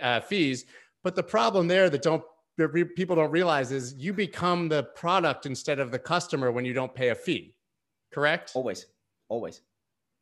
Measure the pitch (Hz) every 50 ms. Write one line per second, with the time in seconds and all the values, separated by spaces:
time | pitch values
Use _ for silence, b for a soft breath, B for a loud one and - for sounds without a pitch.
0 | 139 123 120 113 - - 202 196 156 135 127 120 - B B B B B B B
1 | - 185 185 196 170 - - 220 226 226 196 190 170 170 180 190 190 175 143 139
2 | - 165 160 160 - - _ _ _ _ _ - 160 147 147 170 170 175 - 175
3 | 185 175 180 160 156 147 160 170 185 170 151 139 131 120 135 135 123 123 139 131
4 | 139 196 196 208 202 156 - - 170 180 175 175 170 160 156 147 - - - -
5 | - 170 185 190 170 151 127 - - 143 127 - - 156 147 135 135 120 127 123
6 | - - 165 175 165 - 165 139 131 123 117 123 127 127 120 131 131 127 - 131
7 | 127 120 110 - - 185 147 92 - - _ _ _ _ _ _ _ _ _ _
8 | _ _ - 143 147 151 160 160 - - - 131 120 110 90 - - _ _ _
9 | _ _ _ _ _ - 110 117 98 82 - - _ _ _ _ _ _ _ _
10 | _ _ _ _